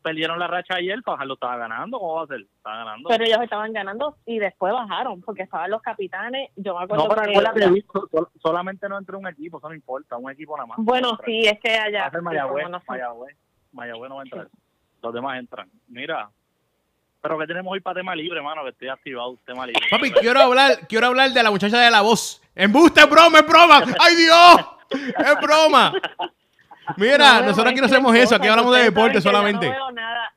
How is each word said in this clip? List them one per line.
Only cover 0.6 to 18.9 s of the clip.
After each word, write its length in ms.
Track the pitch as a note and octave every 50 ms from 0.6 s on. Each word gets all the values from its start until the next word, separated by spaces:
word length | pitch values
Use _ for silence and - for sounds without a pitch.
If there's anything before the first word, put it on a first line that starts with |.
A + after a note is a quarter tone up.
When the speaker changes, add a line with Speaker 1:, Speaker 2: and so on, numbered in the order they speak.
| F3 _ F#3
Speaker 1:
ayer, 260 | F3+ F3+ F#3 G3+ B3+ -
Fajardo 300 | G#3 E3 C3+ C#3 C3+ C3
estaba 220 | _ - B2 B2
ganando, 440 | A#2+ A#2 A2+ A2+ A#2+ D3+ G#3 C4 A#3+
¿cómo 140 | F#3+ E3 D#3+
va 100 | E3 D#3+
a 20 |
ser? 140 | D3 C#3 A2+
Estaba 380 | G2 _ _ _ _ G#2+ G#2+ A2+
ganando. 300 | A#2 A2 G#2+ A2 C#3+ E3+
Speaker 2:
Pero 140 | A3+ A3+ A3+
ellos 140 | A3+ A3 A3
estaban 300 | A#3+ A3+ A3 G#3 G#3+ A3
ganando 440 | A3 G#3+ G3 F#3+ G3+ A#3 C#4+ D4+ D4 _ _
y 140 | - A#3 A3
después 320 | G3+ F#3 _ _ F#3+ F#3
bajaron, 480 | A3 B3+ A#3 G3+ F3 F#3 B3 B3+ G3+ F3+
porque 200 | F#3 - G#3 F#3+ F#3
estaban 260 | F3+ - E3 E3 F#3
los 100 | G#3 A3+
capitanes, 680 | _ A#3+ G#3+ - G3 F3 - F#3+ G#3 A#3+ B3+ C4+ C4+ - _
yo 200 | - F#3+ G3 F3+
me 60 | F3
acuerdo 220 | F3+ F#3 G#3 F3+ D#3
Speaker 1:
No, 40 | D#3+
pero 120 | G#3 A3
Speaker 2:
que 80 | G#3+ G#3
Speaker 1:
acuérdate, 400 | G#3 G3 G#3+ A3 A3 A3+ G3+ F#3
Bill, 160 | F3+ G3+ - _ - G3 G3 _
sol-, 180 | - D#3 E3+ _ _ _
solamente 460 | - D#3+ E3 F3 F3+ F#3+ G3 F#3+ G3+ G3
no 100 | G3 G3+
entró 220 | F#3+ - F#3+ G3
un 80 | G3 F#3
equipo, 300 | E3 C#3+ D3+ F3 E3 C#3+
eso 100 | D3+ D3+
no 60 | E3
importa, 400 | D#3 _ - B2+ C3+ D3+ _ B2+
un 120 | A#2+ B2 C3+
equipo 240 | C#3 C#3 D#3 C#3+ D3+
nada 100 | D3 B2
más. 120 | A2+ A2+ -
Speaker 2:
Bueno, 300 | A3 A#3 B3+ B3+ B3+ B3
Speaker 1:
No 20 |
entra. 140 | A3 - -
Speaker 2:
sí, 160 | A#3+ A3 A3+
es 180 | A3+ G#3 G#3+ G#3+
que 180 | - A#3 A3 A3
allá 220 | G#3+ G#3+ G#3 G3+
Speaker 1:
Va 60 | F#3+
a 40 | C#3
ser 80 | D3 E3+
Speaker 2:
sí, 60 | F3
Speaker 1:
Mayagüez, 400 | F3 E3 D3+ C#3 C3 C3 C#3+ D3+
Speaker 2:
como 120 | C3+ F3
no 40 | F3
sé. 40 | _ -
Speaker 1:
Mayagüez, 480 | B2+ B2+ B2 A#2+ A#2+ A#2 B2+ C#3 D3 _ _ _ _ _ _ _
Mayagüez 360 | _ B2+ A#2+ A#2+ A#2 A2+ B2 C3
no 80 | C3+
va 60 | C#3
a 20 | C3+
entrar. 240 | C3 B2 A2+ G#2 _ _ _ _ _ _ _ _ _ _ _
Los 140 | - A#2 A#2
demás 240 | A#2+ B2+ C3+ C3 B2+
entran. 320 | A#2+ _ - A2+ F#2+ F#2 _ _ _
Mira, 420 | _ B2 A#2+ C#3 D3+ D#3+ C3 G#2 G#2 _ _ _ _ _ _ _ _ _ _ _ _ _ _ _ _ _ _
pero 180 | - D3+ D#3+ D#3
¿qué 80 | D#3
tenemos 260 | D#3 E3+ F3+ F#3 F#3
hoy 60 | G3 F#3+
para 200 | _ F#3+ F3+ F3+
tema 160 | F#3 F#3 F3+
libre, 260 | D#3+ D#3 F3+ E3+ D#3+
mano? 220 | C#3+ C#3+ D3+ D#3 C#3+
Que 60 | B2+
estoy 180 | A#2+ _ B2+
activado, 500 | C3